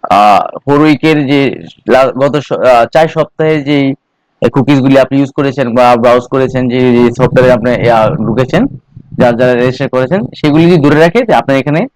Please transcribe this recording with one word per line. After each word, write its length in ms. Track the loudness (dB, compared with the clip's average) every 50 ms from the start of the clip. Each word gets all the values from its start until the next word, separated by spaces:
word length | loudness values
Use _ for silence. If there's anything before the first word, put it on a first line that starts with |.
| -4 0
আ, 380 | 0 2 4 4 2 2 0 -4 -10 -12 _
ফোর 160 | -2 0 2
উইকের 460 | 2 2 0 0 0 0 0 0 0 0
যে 360 | 0 0 0 0 -2 -4 -8 -20 -20 _ _ 0
লা-, 220 | 2 2 2 2
গত 240 | 0 -2 -2 -2 -2
স-, 160 | -4 -4 -4
আ, 340 | -6 -2 2 2 4 4 2 2 2
চার 140 | 0 0 0
সপ্তাহের 560 | -2 -4 -6 -6 _ _ -2 -2 -2 -2 -2
যেই 320 | -2 -2 0 0 -2 -4 _ _ _ _ _ _ _ _ _ -4 -2 -2
কুকিজ 260 | -2 0 2 0 2
গুলি 200 | 2 2 2 2
আপনি 200 | 2 2 0 -2
ইউজ 120 | -2 -2
করেছেন 440 | -2 -4 -4 -4 -2 -4 -4 -2 0
বা 200 | 2 2 2 2
ব্রাউজ 320 | 2 2 2 2 2 0 -2
করেছেন, 420 | -4 -2 -2 -2 -2 -4 -4 -2
যে, 100 | -2 0
যে 320 | 2 2 2 4 2 2
সফটওয়্যারে 400 | 0 0 -2 0 2 2 2 2
আপনি, 380 | 2 0 0 -2 -4 -2 0 0
আ, 200 | 0 2 0 0
ঢুকেছেন, 580 | -2 -4 -6 -4 -2 -4 -4 -2 -2 -2 -2 -2 -6 -12 _ _ _ -20 -20 _ -4 0
যার 200 | 0 0 0 0
যারা 160 | 0 0 0
রেজিস্টার 360 | 0 0 -2 -2 -4 -6 -4
করেছেন, 360 | -2 -2 -2 -2 -2 -4 -6 -8 -12
সেগুলি 360 | -4 -4 0 2 2 2 4
যদি 100 | 2 2
ধরে 180 | 2 2 2 2
রাখে 200 | 2 2 0 -2 -2
যে 80 | 0 -2
আপনার 240 | -2 0 -2 -2 -2
এখানে 300 | -2 -2 -4 -4 -4 -6 _